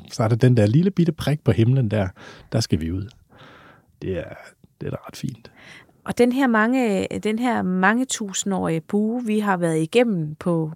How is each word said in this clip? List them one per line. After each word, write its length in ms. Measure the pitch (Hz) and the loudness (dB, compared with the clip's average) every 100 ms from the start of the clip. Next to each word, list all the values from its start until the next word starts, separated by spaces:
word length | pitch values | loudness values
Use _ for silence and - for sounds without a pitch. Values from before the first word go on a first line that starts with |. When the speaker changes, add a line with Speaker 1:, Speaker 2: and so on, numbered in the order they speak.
| - | -4
Speaker 1:
så 100 | - | -2
er 60 | 113 | 0
der 80 | 113 | 4
den 200 | 127 120 | 4 6
der 100 | 104 | 6
lille 240 | 135 190 | 4 2
bitte 220 | 190 170 | 2 0
prik 280 | - - 147 | 0 -2 -2
på 80 | - | 2
himlen 380 | 113 113 135 107 | 4 4 2 2
der. 180 | 107 92 - - - - | 0 -2 -6 -20 -20 -6
Der 80 | - | -4
skal 200 | - 90 | 0 -2
vi 120 | 82 | -2
ud. 160 | 95 101 - _ - - - - _ _ - | -6 -8 -14 _ -20 -20 -20 -20 _ _ -12
Det 160 | - 90 | -8 -6
er, 60 | - - - _ _ - | -8 -14 -20 _ _ -12
det 60 | - | -10
er 40 | |
da 60 | - - | -10 -12
ret 80 | - | -12
fint. 340 | - 123 - _ - - _ _ | -12 -12 -18 _ -20 -20 _ _
Speaker 2:
Og 140 | - 190 | -4 0
den 140 | 247 | 2
her 140 | 254 262 | 2 2
mange, 600 | 220 226 262 233 190 - 190 | 2 2 2 0 0 -2 -4
den 160 | 208 220 | -4 -2
her 240 | 247 214 | -2 -2
mange 420 | 185 185 190 233 | 0 2 2 2
tusindårige 760 | 262 - 202 190 202 185 175 160 | -2 -6 -8 -6 -4 -2 -2 -4
bue, 440 | - 208 214 247 233 | -2 0 0 -2 -2
vi 120 | 214 | 0
har 180 | 208 185 | 0 0
været 220 | 170 160 | 0 0
igennem 520 | 160 233 240 180 151 | 2 2 2 0 -4
på, 380 | 151 180 165 156 | -4 -2 -2 -2